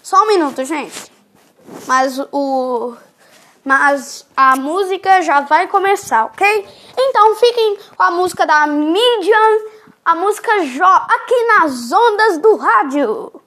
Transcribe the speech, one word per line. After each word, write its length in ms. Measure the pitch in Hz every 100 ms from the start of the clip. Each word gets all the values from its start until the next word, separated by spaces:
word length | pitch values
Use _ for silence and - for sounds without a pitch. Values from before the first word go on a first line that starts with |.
Só 220 | - 381
um 20 | 427
minuto, 380 | 392 294 254
gente. 480 | 262 311 190 - - _ _ _ _ _ - - -
Mas 320 | 262 269 262 277
o, 640 | 285 277 262 254 240 240 233 _ _ _ _ _ _
mas 640 | 269 269 285 285 240 - _ -
a 200 | 269 269
música 680 | 269 359 381 370 381 381
já 180 | 320 285
vai 280 | 277 311 359
começar, 560 | 392 381 392 - 233
ok? 440 | 220 - 392 427 392 - - -
Então 380 | 523 494 440 427
fiquem 420 | 480 480 440 403 - -
com 60 |
a 80 | 370
música 340 | 349 359 - 330
da 200 | 302 302
Midian, 960 | 294 302 359 480 466 349 427 440 440 427 - _ _
a 100 | -
música 520 | 330 392 392 - 415 302
Jó, 400 | 254 370 370 -
aqui 360 | 480 494 494
nas 480 | 466 415 330 247 240
ondas 460 | 359 480 415 440 330
do 180 | 440 320
rádio. 840 | 277 - 285 285 247 208 - -